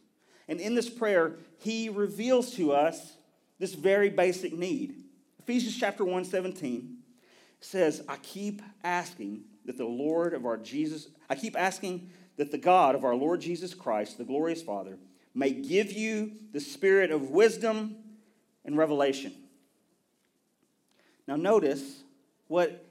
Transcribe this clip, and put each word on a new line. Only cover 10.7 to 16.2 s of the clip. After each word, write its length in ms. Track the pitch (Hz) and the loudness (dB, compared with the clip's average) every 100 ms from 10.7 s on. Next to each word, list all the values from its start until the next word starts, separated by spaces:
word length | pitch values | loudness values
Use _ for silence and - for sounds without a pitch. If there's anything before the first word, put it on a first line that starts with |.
| 135 156 156 - - - | -6 -4 -6 -14 -14 -8
I 60 | 139 | -6
keep 200 | 226 151 | -4 -2
asking 540 | 185 185 190 180 - - - - | -2 -2 -8 -8 -10 -20 -12 -6
that 140 | 143 | -4
the 80 | - | 0
God 360 | 175 185 143 | 6 8 8
of 80 | 135 | 4
our 120 | 131 | 2
Lord 260 | 123 151 175 | 2 2 0
Jesus 320 | 151 170 180 | -2 -6 -8
Christ, 460 | - 131 107 107 - | -10 -2 -2 -2 -6
the 60 | |
glorious 360 | 120 139 165 165 | -4 -2 -2 -2
Father, 360 | - 101 95 95 - _ _ | -6 -8 -8 -14 -20 _ _
may 200 | 123 139 | 0 0
give 380 | 127 135 185 214 | 0 0 2 2
you 420 | 202 220 214 | -2 -4 -2